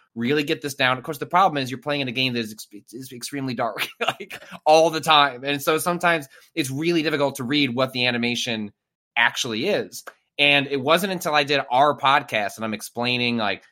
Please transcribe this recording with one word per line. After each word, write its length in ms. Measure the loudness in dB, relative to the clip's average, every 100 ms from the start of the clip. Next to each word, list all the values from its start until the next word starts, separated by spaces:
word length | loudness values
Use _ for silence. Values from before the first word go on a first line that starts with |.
| _
really 300 | -6 -2 0
get 180 | 0 -4
this 120 | -6
down." 240 | 0 0 0
Of 60 |
course, 140 | -4 -8
the 80 | -2
problem 340 | 2 2 2
is 100 | -4
you're 100 | -6
playing 200 | -4 -4
in 60 | -4
a 40 |
game 220 | -2 -2
that 60 | -2
is 120 | -4
ex-, 420 | -8 -16 -20 -18
is 180 | -16 -16
extremely 420 | -12 -10 -6 -4
dark, 340 | -4 -4 -4 -8
<laughs> 60 | -4
like, 400 | -4 -4 -8 -16 -16 -4
all 260 | 4 6 6
the 100 | 2
time. 420 | 4 4 4 0
And 160 | -4 -2
so 180 | 0 0
sometimes 500 | 0 0 2 0 -2 -16 _
it's 160 | -6 -4
really 320 | -2 0 2
difficult 340 | 2 0 0 -2
to 80 |
read 300 | -2 2 2
what 180 | 2 -2
the 140 | 0 0
animation 680 | 0 0 -2 -4 -4 -6 -12 _ _ _ 0
actually 500 | 2 0 -4 -2 0
is. 380 | -2 -4 -10 -18 -20 _ 0
And 300 | 4 4 2
it 120 | -2
wasn't 320 | 2 2 2
until 220 | -4 0
I 100 | 0
did 160 | 2 0 2
our 280 | 4 4 4
podcast 580 | 2 2 2 -2 -2 -4
and 80 |
I'm 80 | -6
explaining, 640 | -6 -8 -6 -2 0 0 0
like, 260 | -2 -4 -10